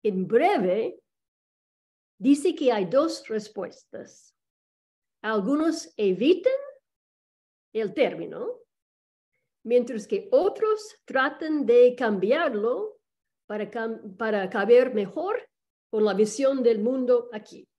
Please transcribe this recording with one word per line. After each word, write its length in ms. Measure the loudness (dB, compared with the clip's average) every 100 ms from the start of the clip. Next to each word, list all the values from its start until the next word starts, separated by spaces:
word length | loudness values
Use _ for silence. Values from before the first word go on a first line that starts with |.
En 240 | -2 -4 0
breve, 720 | 2 2 2 0 -2 -4 -10 _ _ _ _ _ _ _ _ _ _ _ _
dice 360 | 2 4 2
que 180 | 2 0
hay 140 | 2 2
dos 420 | 2 0 -4 -8
respuestas. 1040 | -8 -8 -10 -10 -12 _ -18 -18 _ _ _ _ _ _ _ _ _ _ _
Algunos 720 | -4 -2 -2 0 0 -2 -10 -4
eviten 540 | -2 2 2 2 0 -2 -8 -20 _ _ _ _ _ _ _ _ _
el 200 | -6 -6
término, 640 | 0 -2 -2 -10 -10 -10 -12 _ _ _ _ _ _ _ _ _ _
mientras 440 | 2 2 2 -8 -6
que 200 | -6 2
otros 640 | 2 2 0 -2 -2 -4 -20 -4
tratan 600 | -2 -2 -4 -4 -2 4
de 280 | 8 8 6
cambiarlo 1000 | -2 0 2 2 2 0 -2 -4 -6 -12 _ _ _ _ _
para 240 | -8 -6
cam-, 460 | -6 -8 -8 -14 -6
para 320 | -2 -2 -2
caber 440 | -2 4 4 4 -4
mejor 520 | -6 -6 -6 -6 -10 _ _ _ _
con 140 | -4 -2
la 80 |
visión 500 | 0 0 2 0 2
del 160 | 0 2
mundo 500 | -2 -2 0 0 0
aquí. 360 | -16 -16 -20 -20